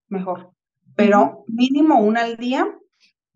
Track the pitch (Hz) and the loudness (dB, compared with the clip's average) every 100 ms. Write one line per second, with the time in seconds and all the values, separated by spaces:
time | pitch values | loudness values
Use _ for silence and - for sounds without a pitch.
0 | _ 196 185 185 - _ _ _ _ - | _ -10 -8 -10 -14 _ _ _ _ 0
1 | 208 202 - - - 226 254 285 311 254 | 2 4 2 -4 -12 -2 0 2 4 4
2 | 208 226 233 226 247 277 392 - _ _ | 2 0 -4 -6 -6 -4 -4 -6 _ _
3 | _ _ _ | _ _ _